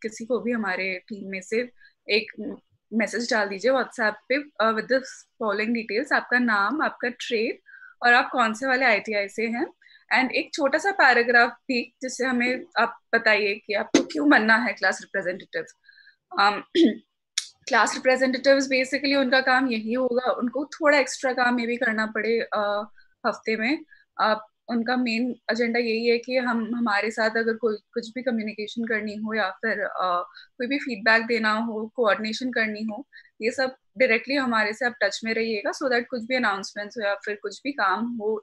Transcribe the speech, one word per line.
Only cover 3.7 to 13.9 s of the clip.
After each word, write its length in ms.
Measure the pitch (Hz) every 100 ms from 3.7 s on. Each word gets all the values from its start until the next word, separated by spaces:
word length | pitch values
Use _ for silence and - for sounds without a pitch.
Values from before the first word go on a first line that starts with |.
WhatsApp 420 | 269 - - 214 214 -
पे, 60 | 277
अ, 360 | 294 - 220
with 140 | 220 -
the 140 | 262 269 - _ -
following 260 | 220 202 220
details, 440 | 233 220 208 302
आपका 260 | 247 - 247
नाम, 420 | 240 202 208 311
आपका 280 | 247 - 247
trade 500 | 240 - 226 247 - - - - _
और 100 | 240
आप 160 | 247 269
कौन 220 | 262 220
से 140 | 220 269
वाले 180 | 262 254
आईटीआई 420 | 202 220 208 202
से 200 | - 226
हैं, 200 | 233 330 - _ - _ 233
and 120 | 262
एक 220 | - -
छोटा 240 | - 269 311
सा 140 | 392
paragraph 580 | 392 277 240 233 240 247
भी 460 | - - 240 - _
जिससे 240 | 254 254 262
हमें 400 | 247 247 254 - 208
आप 200 | 233 - _ 226
बताइए 400 | 220 208 202 214
कि 180 | -
आपको 300 | 202 -